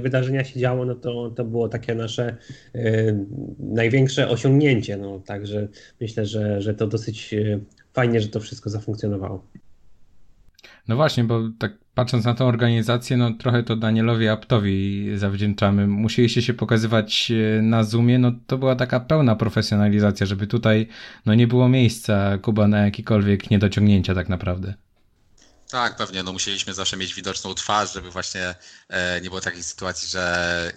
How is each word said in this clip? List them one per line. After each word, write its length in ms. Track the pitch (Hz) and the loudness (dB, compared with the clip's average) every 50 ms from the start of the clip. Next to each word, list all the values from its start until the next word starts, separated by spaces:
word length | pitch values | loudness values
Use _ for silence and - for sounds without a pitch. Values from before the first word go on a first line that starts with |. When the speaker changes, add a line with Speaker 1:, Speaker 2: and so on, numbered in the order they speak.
Speaker 1:
wydarzenia 420 | 123 123 127 127 127 131 135 135 131 | -2 0 0 0 0 0 -2 -2 -4
się 160 | - - 127 | -4 -4 -2
działo, 260 | 127 123 127 127 127 | -2 0 0 -2 -2
no 100 | 123 120 | -4 -6
to, 340 | 123 - 120 120 120 120 117 | -6 -6 -6 -6 -6 -8 -8
to 160 | 117 - 120 | -6 -6 -6
było 240 | 110 113 117 113 110 | -4 -2 -2 -2 -2
takie 260 | 120 117 - - 117 | -4 -6 -6 -4 -4
nasze, 400 | 113 113 113 - - 120 117 117 - - - 131 - - - - | -4 -4 -4 -4 -4 -4 -4 -6 -10 -14 -20 -20 -20 -20 -12 -8
e, 500 | 123 117 110 110 110 110 110 107 101 98 101 - - - - - - | -2 0 0 2 2 2 2 0 0 -2 -6 -8 -10 -10 -10 -12 -10
największe 720 | - 101 107 117 113 117 123 139 135 135 - 147 127 107 | -8 -4 0 0 2 4 4 4 4 2 2 0 0 0
osiągnięcie. 680 | 120 - - 135 135 143 151 143 127 110 92 - 101 98 | 0 0 2 4 4 6 6 4 4 2 0 -2 -6 -8
No, 220 | 101 98 98 95 | -8 -8 -10 -12
także 480 | - - 101 101 104 101 104 104 104 104 - - - - _ _ | -12 -10 -10 -10 -8 -6 -6 -6 -6 -6 -10 -16 -20 -20 _ _
myślę, 240 | 120 110 - 117 107 | -10 -6 -4 -4 -4
że, 360 | 104 110 107 104 104 104 101 | -2 -2 -2 -2 0 -2 -2
że 120 | 98 110 101 | -2 -2 -2
to 140 | - 113 104 | -2 -2 -2
dosyć, 460 | 113 110 110 - 107 - - - 107 | -2 -4 -4 -6 -8 -10 -10 -6 -2
e, 260 | 107 107 107 104 98 101 - _ _ _ _ _ | -2 0 0 -2 -2 -4 -10 _ _ _ _ _
fajnie, 280 | 131 123 120 117 113 | 0 2 2 2 2
że 60 | 107 107 | 0 0
to 120 | - 110 | -4 -6
wszystko 300 | 110 - - - - 107 | -8 -8 -12 -10 -8 -6
zafunkcjonowało. 760 | 104 107 - - 107 107 - 104 101 95 95 95 101 - - _ _ - - - - - - - - - - - _ - - - _ _ _ - _ _ - - - _ _ - | -6 -6 -6 -6 -6 -4 -4 -4 -4 -4 -6 -8 -8 -10 -12 _ _ -20 -20 -20 -20 -20 -20 -20 -20 -20 -20 -20 _ -20 -20 -20 _ _ _ -20 _ _ -20 -20 -20 _ _ -4
Speaker 2:
No 80 | 113 | 0
właśnie, 280 | 127 156 - - 127 117 | 2 2 2 2 0 0
bo 180 | 113 117 113 113 113 113 - | 2 0 0 -2 -4 -4 -6
tak 180 | 120 104 - - _ _ _ | -6 -6 -6 -10 _ _ _
patrząc 300 | - 123 - - 120 117 | -2 -2 0 0 0 0
na 80 | 123 117 | 0 0
tą 120 | - 131 | 2 2
organizację, 720 | 127 123 110 117 117 117 117 110 120 120 123 - - 131 123 | 2 2 2 2 2 2 2 2 0 -2 -2 -2 -2 0 2
no 160 | 120 117 110 | 2 0 0
trochę 300 | 113 - 127 120 120 117 | -2 -2 0 0 0 0
to 120 | 120 113 | 0 -2
Danielowi 520 | 110 113 110 110 113 113 117 117 113 113 110 | -2 0 2 2 2 2 2 2 2 2 2
Aptowi 840 | 110 107 - - 127 110 101 98 98 95 98 98 101 101 101 104 104 | 0 -2 0 0 0 2 2 2 0 0 0 -2 -4 -4 -4 -4 -4
zawdzięczamy. 720 | 98 101 98 98 98 104 104 101 - 104 98 101 101 101 101 | -2 -2 -2 -2 0 0 -2 0 2 2 2 4 4 4 2
Musieliście 540 | 101 101 110 110 - - 120 113 - 123 | 2 2 0 0 2 4 2 4 4 0
się 120 | 117 - 117 | 0 0 -2
pokazywać, 800 | - 113 - 117 110 113 110 117 113 107 110 - - - - | -2 0 2 2 2 2 2 2 0 0 0 -2 -4 -2 0
e, 300 | 117 110 110 107 107 110 | 0 0 2 2 2 2
na 220 | 110 110 113 113 110 | 2 4 4 2 2
Zoomie, 360 | 104 110 117 120 120 123 127 | 2 2 2 4 4 4 4
no 120 | 123 123 120 123 - - | 4 2 2 -2 -4 -4
to 100 | 147 131 | -4 0
była 180 | 131 131 127 | 2 0 2
taka 240 | 123 127 123 131 123 | 2 0 0 -2 -2
pełna 360 | 123 - 160 156 143 120 110 | 0 2 2 4 4 4 4
profesjonalizacja, 880 | - 110 - - 113 101 - 110 104 104 104 101 104 104 101 98 - 101 | 2 0 0 0 0 0 2 2 2 4 4 4 4 4 2 2 0 -2
żeby 220 | 95 104 95 104 101 | -2 -2 -4 -2 -2
tutaj, 400 | - 117 120 113 110 110 110 - - - - - - - _ | -2 0 2 4 4 4 2 -2 -8 -16 -20 -20 -20 -4 _
no 80 | 104 107 | 4 6
nie 140 | 117 120 117 | 6 6 6
było 220 | 123 123 127 123 | 4 4 4 6
miejsca, 680 | 127 131 123 107 - - - - 107 98 98 98 98 95 | 6 6 4 4 2 0 -2 0 0 2 2 0 0 0
Kuba, 300 | - 117 107 107 104 104 | -2 0 2 4 4 4
na 120 | 107 104 104 | 4 4 2
jakiekolwiek 680 | 101 101 - 107 - 113 104 101 101 101 95 - - | 2 0 -2 -2 0 2 2 4 4 2 2 2 2
niedociągnięcia 640 | 107 98 104 98 - 104 104 104 101 95 90 - 92 | 2 4 4 2 2 4 4 6 6 4 4 2 0
tak 140 | 92 87 - | -2 0 -2
naprawdę. 440 | 95 90 - 92 90 92 92 95 101 - _ _ _ _ _ _ _ _ _ _ _ _ _ _ _ _ _ - | -4 -4 -2 -4 -4 -4 -6 -10 -10 -14 _ _ _ _ _ _ _ _ _ _ _ _ _ _ _ _ _ -8
Speaker 3:
Tak, 260 | - 123 120 107 - | -4 -2 -2 -2 -2
pewnie, 280 | - 110 98 92 95 90 | -4 -8 -6 -6 -6 -6
no 100 | 92 95 | -6 -6
musieliśmy 400 | 92 - 101 98 95 - - 92 | -6 -6 -6 -6 -6 -6 -8 -8
zawsze 240 | 95 95 - - 95 | -6 -6 -6 -4 -6
mieć 160 | 92 90 - | -8 -8 -8
widoczną 400 | 101 92 98 92 - - 95 92 | -8 -8 -8 -8 -6 -8 -8 -8
twarz, 400 | - - - 104 107 101 90 - | -8 -4 -2 0 0 0 -2 -6
żeby 180 | 95 90 90 | -10 -12 -10
właśnie, 440 | 87 92 90 - - 95 92 90 90 - - - - - _ _ | -10 -10 -8 -8 -8 -6 -6 -6 -8 -10 -16 -20 -20 -20 _ _
e, 320 | - 92 90 90 90 87 | -6 -4 -2 -2 -4 -4
nie 80 | 90 92 | -6 -8
było 120 | 90 95 | -10 -8
takiej 220 | 87 92 87 87 85 | -8 -8 -8 -8 -12
sytuacji, 460 | - - - 95 92 90 - - 85 | -12 -12 -8 -8 -8 -8 -8 -10 -8
że 640 | 92 92 90 87 87 87 87 87 87 85 85 87 90 | -6 -4 -2 -2 -2 -2 -2 -2 -2 -4 -4 -6 -8